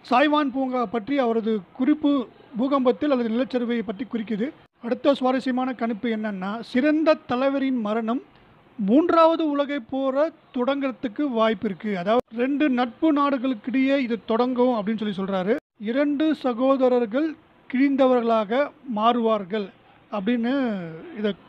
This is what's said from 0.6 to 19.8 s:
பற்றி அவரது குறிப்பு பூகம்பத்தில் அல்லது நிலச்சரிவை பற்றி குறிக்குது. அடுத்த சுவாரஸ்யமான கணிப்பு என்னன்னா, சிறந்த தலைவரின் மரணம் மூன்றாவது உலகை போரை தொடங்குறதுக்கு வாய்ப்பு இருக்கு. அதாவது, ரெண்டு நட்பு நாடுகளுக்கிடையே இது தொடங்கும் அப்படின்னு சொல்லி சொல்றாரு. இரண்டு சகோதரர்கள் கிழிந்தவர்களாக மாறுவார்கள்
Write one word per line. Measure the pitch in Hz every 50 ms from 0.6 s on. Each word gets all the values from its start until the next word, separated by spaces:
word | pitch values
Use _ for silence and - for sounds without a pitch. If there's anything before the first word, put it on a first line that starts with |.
| 269 254 254 254 240
பற்றி | - - 233 202 262 285
அவரது | 285 254 233 226 226 202 226 220 214 175 - _
குறிப்பு | - 254 262 302 302 - 285 285 269 220 - - - - - - 202
பூகம்பத்தில் | 247 277 285 277 254 262 247 247 294 294
அல்லது | 277 247 233 226
நிலச்சரிவை | 220 240 269 - - 247 240 226 240 233 220
பற்றி | 220 202 190 254 -
குறிக்குது. | - 226 226 196 226 185 226 302 - - - _ _ _
அடுத்த | - 233 247 247 - 302 277
சுவாரஸ்யமான | - 262 254 262 262 - 269 247 247 254 262 262
கணிப்பு | - 233 233 240 190 - 240
என்னன்னா, | 220 214 214 214 202 185 185 196 208 233
சிறந்த | 226 - - 247 277 302 302 311 320 320 311
தலைவரின் | 311 - - 254 247 269 277 277 277 269 269 254 240
மரணம் | 214 208 220 233 226 220 240 277 - - _ - - - - _ _ _ _
மூன்றாவது | - 208 190 226 294 359 339 349 330 330 320 330 320 330 302
உலகை | 285 285 285 262 285 285
போரை | 226 - - 262 269 269 262 277 302 330 311 - _ _ -
தொடங்குறதுக்கு | 254 247 254 277 285 269 269 233 - - 247 202 - 294 285
வாய்ப்பு | 240 220 220 220 226 185 -
இருக்கு. | 214 190 156 - 214 202
அதாவது, | 180 175 202 220 247 - _ 226
ரெண்டு | 233 240 262 294 269 302 302
நட்பு | 254 240 247 233 226 - 320 320 294
நாடுகளுக்கிடையே | 294 285 285 277 262 226 269 262 202 - - 214 269 262 269 277
இது | 285 262 220 240 202 -
தொடங்கும் | - 226 226 247 254 254 240 247
அப்படின்னு | 254 247 220 190 202 226 208 220 214
சொல்லி | 196
சொல்றாரு. | 180 196 190 196 190 180 196 247 - _ _ _ _
இரண்டு | 214 214 233 269 294 294 294 262 311 320 294
சகோதரர்கள் | - - 262 240 220 262 269 269 254 262 247 247 247 240 208 208 269 311 320 294 - _ _ _ _ _ _ -
கிழிந்தவர்களாக | 247 277 285 277 262 269 262 254 247 233 226 226 220 214 185 233 262 285 269 - - - - 226
மாறுவார்கள் | 208 214 233 240 247 226 226 220 208 196 165 202 220 202 185 - _